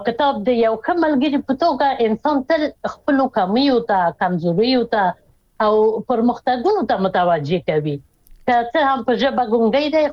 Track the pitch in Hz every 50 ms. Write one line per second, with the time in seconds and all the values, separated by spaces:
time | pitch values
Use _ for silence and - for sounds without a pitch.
0 | 202 233 233 - 294 277 247 208 202 254 247 226 226 220 220 220 - - 359 349
1 | 320 311 302 247 262 302 269 277 - - 262 - 330 339 277 254 294 277 254 254
2 | 233 220 220 - - 302 302 269 262 - 330 311 302 - - _ - 202 - -
3 | - - 285 269 269 262 - 220 185 180 208 247 277 285 254 233 233 - 208 185
4 | 175 170 160 - 196 180 180 165 170 175 170 185 226 254 262 247 233 233 226 214
5 | 190 175 170 _ _ _ _ _ _ _ _ - 220 214 214 214 214 220 214 226
6 | - - 254 226 233 240 233 - - 254 254 247 240 370 427 392 254 - 240 190
7 | 190 190 190 190 180 175 170 160 139 139 185 175 - - 156 156 147 156 143 143
8 | - _ _ _ _ - - - - 247 247 240 233 233 - 320 294 269 269 254
9 | 220 - 240 196 247 277 220 254 247 214 226 233 226 214 202 277 302 294 302 311
10 | 302 285